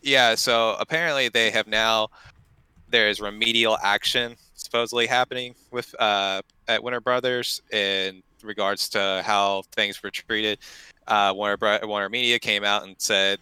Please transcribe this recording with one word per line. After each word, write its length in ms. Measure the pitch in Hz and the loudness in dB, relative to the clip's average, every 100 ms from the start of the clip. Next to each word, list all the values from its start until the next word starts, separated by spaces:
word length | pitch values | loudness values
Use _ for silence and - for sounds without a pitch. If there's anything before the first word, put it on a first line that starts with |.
yeah, 340 | 143 135 120 113 | 0 4 4 4
so 400 | - 117 113 101 | 2 2 2 0
apparently 500 | - 160 170 139 123 | -2 -2 -2 0 0
they 200 | 117 113 | 2 2
have 140 | 110 104 | 2 0
now, 420 | 107 110 110 110 - - - _ _ _ _ - | 0 2 2 0 -6 -20 -20 _ _ _ _ -2
there 200 | 117 107 | 2 2
is 100 | 101 | 0
remedial 580 | 104 104 113 117 113 110 | -6 -2 0 2 2 2
action 540 | 101 101 - 127 120 117 _ | 2 0 0 -2 -4 -8 _
supposedly 540 | - - 120 117 120 113 | -20 -6 -2 -2 0 2
happening 480 | 127 127 127 123 123 _ | 2 0 -4 -10 -14 _
with, 240 | 123 120 - | -10 -10 -2
uh, 420 | 110 101 98 95 - _ - | 2 2 0 -2 -8 _ -4
at 160 | 110 | -2
Warner 180 | 117 123 | -2 -6
Brothers 600 | 113 123 127 123 120 - - | 0 0 0 -2 -4 -8 -4
in 500 | 110 98 98 95 95 _ _ | -2 0 0 -2 -6 _ _
regards 440 | 110 107 98 101 - | -14 -4 -2 -2 -4
to 340 | 110 98 95 95 | -2 -2 -2 0
how 380 | 104 101 98 - | 2 2 0 -4
things 300 | - 104 98 | -2 -2 -2
were 80 | 101 | -10
treated. 480 | - - 107 107 104 - - - _ - | -12 -6 -4 -2 -4 -8 -20 -20 _ -2
Uh, 260 | 107 101 98 | 2 2 0
Warner 220 | 104 101 | -2 0
Bro-, 220 | 107 104 | 0 0
Warner 260 | 110 104 98 | -2 -4 -4
Media 280 | 117 123 120 | -2 0 0
came 240 | - 104 | 0 0
out 200 | 101 104 | 0 -2
and 120 | 95 95 | -4 -8
said, 400 | - 101 98 98 | -2 2 2 0